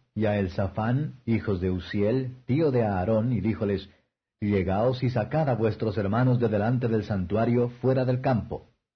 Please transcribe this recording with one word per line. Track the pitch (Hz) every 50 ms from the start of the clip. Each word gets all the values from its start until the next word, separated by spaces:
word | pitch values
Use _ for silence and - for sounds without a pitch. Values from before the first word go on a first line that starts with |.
| _ _ -
y | 104 110
a | 104 104 104
Elzafán, | 98 90 - - 101 95 - - 110 117 123 139 151 131 - - -
hijos | 117 113 104 - - 98 87
de | 92 92
Uziel, | 92 90 87 - - 104 101 104 120 131 131 127 - - -
tío | - 123 156 165 147
de | 127 120 117
Aarón, | 107 98 90 90 107 113 107 110 127
y | 123 101
díjoles, | 90 113 107 - 110 101 101 92 - - - _ _ _ _ _ _ _ _ -
"Llegaos | 104 101 101 98 90 95 95 101 113 127 127 127
y | 131 120
sacad | - 113 104 - - 156 160 139
a | 120
vuestros | 104 113 110 107 - 113 110 95 110
hermanos | 101 98 104 117 127 127 123 123
de | 120 107
delante | 107 101 101 117 131 123 127 113
del | 113 110 101
santuario | - 110 95 90 87 101 110 113 120 120 123 120 120
fuera | 120 - - 127 131 135 127
del | 127 127 127
campo." | - 139 127 101 87 - 87 - - - _ _ _ _